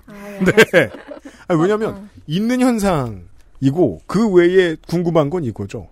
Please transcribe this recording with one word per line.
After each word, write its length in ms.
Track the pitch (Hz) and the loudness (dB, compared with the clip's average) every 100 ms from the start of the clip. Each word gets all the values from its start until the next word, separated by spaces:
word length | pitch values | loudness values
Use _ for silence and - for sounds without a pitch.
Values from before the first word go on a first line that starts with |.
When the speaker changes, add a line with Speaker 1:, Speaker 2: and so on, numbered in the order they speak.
| - | -20
Speaker 1:
아, 60 | 208 202 | -18 -16
예. 60 | 202 185 | -2 2
Speaker 2:
네. 440 | 214 - - 127 - - - - - - | 4 4 4 2 -4 -16 -18 -20 -18 -2
아니, 120 | 170 | 0
왜냐면 300 | 180 214 208 | 2 0 -4
Speaker 1:
맞다. 100 | 101 - - - | -8 -16 -20 -6
Speaker 2:
있는 340 | 170 226 254 | -4 -2 0
현상이고 1400 | 254 233 202 156 120 95 87 - - - 135 156 139 80 - | 2 2 0 0 -4 -8 -18 -20 -20 -4 -2 0 0 -2 -4
그 240 | 185 226 | -2 4
외에 440 | 175 175 185 175 160 - | 4 6 4 2 -2 -4
궁금한 420 | 170 175 156 143 | -4 0 0 0
건 140 | 180 | -2
이거죠. 440 | 127 101 101 120 82 | -6 -8 -10 -12 -16